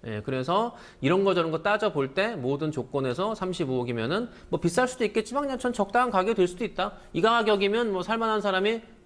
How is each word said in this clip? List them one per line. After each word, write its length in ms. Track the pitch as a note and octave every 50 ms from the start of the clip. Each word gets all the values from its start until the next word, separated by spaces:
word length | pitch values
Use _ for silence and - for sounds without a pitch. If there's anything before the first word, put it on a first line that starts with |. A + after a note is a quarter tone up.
| -
예, 160 | A#2+ A2 G#2+
그래서 540 | G2+ - C3 C3 B2+ C#3 F3 G3+ A3+ A#3+ - - - - - -
이런 240 | - E3 F3 F#3+ G3
거 80 | G3 F#3
저런 180 | F3+ E3 E3
거 100 | D#3 D#3+
따져볼 520 | D#3+ G3+ G#3 G#3+ A3 G#3 - D3 C3+ C3+ C3+
때 220 | F#3 G3 A3+ A#3
모든 360 | E3 B2 B2+ C#3 C#3+ D#3+ D#3
조건에서 640 | D3+ C3 A#2 - - C#3 C3+ B2+ B2 D3 F#3 G#3+ A3
삼십오억이면은 960 | G#3+ F#3+ F#3 F3+ - F3 C3 C3 B2+ B2 A#2+ A#2+ A#2 A2 A#2+ E3 G#3 B3 A#3 - - - -
뭐 120 | - D#3+
비쌀 280 | - F3 F3 - B3+ B3+
수도 160 | B3+ - A#3
있겠지만 400 | G#3 - A3+ G#3+ - A#3+ C#4 D4
그냥 160 | C#4 C4 B3
전 140 | - B3 A#3+
적당한 360 | - G3+ G3 - A#3+ B3+ B3
가격이 260 | G#3 F#3+ F#3 G#3 A#3
될 120 | G3+ F3+ F3
수도 160 | F3+ - A#3+
있다. 300 | F#3+ - - F3+ G#3 - - - -
이 100 | - D#3+
가격이면 720 | F3 A3 A#3 A#3+ A3+ G#3+ G#3+ G3 G3 G3 G#3 A3+ A#3+ A3+
뭐 100 | G3 F#3
살만한 400 | F3+ F#3+ A3 A3+ A3+ A3 A3 G#3+
사람이 400 | G3 G3+ F#3 F#3 F#3+ G#3 A3+ A3+ A3 - - - -